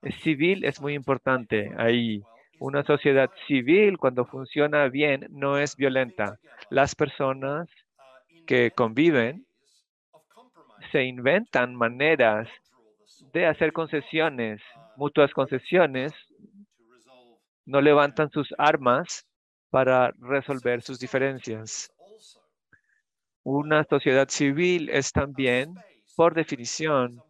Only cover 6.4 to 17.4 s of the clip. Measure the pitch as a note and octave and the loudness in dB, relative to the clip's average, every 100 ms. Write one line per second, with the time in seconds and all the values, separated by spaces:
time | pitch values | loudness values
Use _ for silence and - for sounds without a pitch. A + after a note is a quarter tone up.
6.4 | _ - - C#3 C#3+ - D3 - C3+ C3+ | _ -20 -4 0 0 0 -4 -2 -4 -4
7.4 | C3+ D3 E3+ _ _ _ - - _ _ | -6 -8 -10 _ _ _ -20 -20 _ _
8.4 | - B2+ A#2+ - A#2 A2 E3 D3 A2+ E3 | -2 0 0 0 -2 2 2 4 0 -4
9.4 | - _ _ _ _ _ _ D#3+ _ _ | -18 _ _ _ _ _ _ _ _ _
10.4 | _ _ _ - - D#3 B2+ B2+ B2 F3 | _ _ _ -20 -4 0 0 0 2 2
11.4 | A#3+ - B2 B2 A#2 A#2+ D3 D#3+ A#2 G#2+ | 0 -2 -2 0 -2 2 2 4 4 4
12.4 | A#2 - _ _ _ _ _ _ _ D#3+ | -4 -14 _ _ _ _ _ _ _ -2
13.4 | F3 D3+ D#3+ D3+ D#3+ D#3 C#3+ D#3+ D#3+ C3+ | 0 2 -2 -2 -6 -6 -6 -2 -2 -2
14.4 | A2+ G#2+ - - - - C#3+ C#3+ C#3 - | -6 -6 -14 -20 -20 -8 -4 2 2 2
15.4 | C3 C3 - F3 E3 C3 C3+ - _ _ | -4 -6 -2 2 2 0 -8 -10 _ _
16.4 | - _ G#3 _ A#2 _ _ - _ _ | -20 _ -20 _ _ _ _ -20 _ _